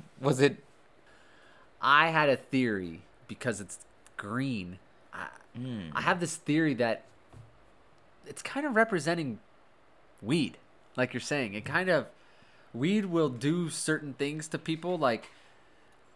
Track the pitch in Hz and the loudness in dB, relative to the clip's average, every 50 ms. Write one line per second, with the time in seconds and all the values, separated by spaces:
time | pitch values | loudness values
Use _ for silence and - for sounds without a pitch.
0 | - - - - 127 139 - 123 139 - 208 - - - - - - - - - | -20 -20 -12 -2 0 0 4 6 4 4 4 0 -10 -20 -20 -20 -20 -20 -20 -20
1 | - - - - - - - - - - - - - - - - - 131 143 147 | -20 -20 -20 -20 -20 -20 -20 -20 -20 -20 -20 -20 -20 -20 -8 0 4 6 8 8
2 | 160 165 160 156 151 143 131 - - - - 131 127 117 107 95 92 85 82 85 | 6 6 4 4 4 4 4 2 0 0 0 2 2 2 0 -2 -4 -6 -10 -12
3 | - - - - - - 107 - - 123 110 92 98 - - - - - - - | -16 -20 -20 -20 -18 -16 -14 -4 -4 -4 -4 -4 -8 -12 -14 -16 -18 -20 -20 -20
4 | - - - - - 101 110 127 135 139 123 104 90 87 90 92 - - - - | -20 -16 -14 -12 -8 -6 -4 -2 -2 -2 -4 -4 -6 -8 -12 -14 -18 -20 -20 -20
5 | - - - 90 90 - - - - - - 120 127 131 120 107 87 80 73 - | -20 -16 -12 -12 -12 -12 -14 -18 -20 -16 -12 -10 -8 -8 -8 -8 -8 -6 -6 -2
6 | 131 165 185 175 175 - - - - - 147 160 165 151 131 113 120 117 - - | 0 0 0 0 -2 -4 -6 -6 -2 0 2 2 2 2 2 2 0 0 0 -2
7 | - - - - - - - - - - - - - - - - - - - - | -6 -14 -20 -20 -20 -20 -20 -20 -20 -20 -20 -20 -20 -20 -20 -20 -20 -20 -20 -20
8 | - - - - - 139 135 - - - - 269 302 294 233 220 226 220 202 170 | -20 -20 -20 -20 -18 -16 -14 -12 -12 -6 -4 -2 -2 2 4 4 4 4 2 0
9 | 139 165 170 170 156 131 107 - - - - - - - - - - - - - | 0 0 0 0 -2 -4 -6 -8 -12 -20 -20 -20 -20 -20 -20 -20 -20 -20 -20 -20
10 | - - - - 98 107 151 113 123 - - - - - - - - - - - | -20 -20 -20 -10 -2 0 2 2 2 0 -4 -10 -20 -20 -20 -20 -20 -8 -4 -2
11 | 127 123 - 120 - - 151 143 127 104 98 107 131 - 147 170 185 185 170 143 | -2 -2 -2 -6 -6 -4 -2 -2 -2 -4 -6 -8 -6 -2 -2 0 2 2 2 2
12 | - - - - - - - - - - - - - - - 117 135 175 208 220 | 0 -4 -12 -20 -20 -20 -20 -20 -20 -20 -20 -20 -20 -12 -4 -2 0 2 2 2
13 | 196 185 170 170 156 147 123 117 139 147 165 175 175 151 - - - - 156 151 | 0 0 2 2 2 2 0 -2 -2 0 0 0 -2 -4 -4 -4 -2 -2 -2 -2
14 | 151 143 127 - 143 143 151 156 151 - - 160 - - 160 156 165 175 180 165 | -4 -8 -6 -4 -4 -4 -4 -6 -8 -8 -8 -6 -4 -6 -6 -4 -4 -4 0 2
15 | 147 123 113 107 - - - - - - - - - - - - - - - - | 2 2 2 0 -4 -12 -20 -20 -20 -20 -20 -20 -20 -20 -20 -20 -20 -20 -20 -20
16 | - - - | -20 -20 -20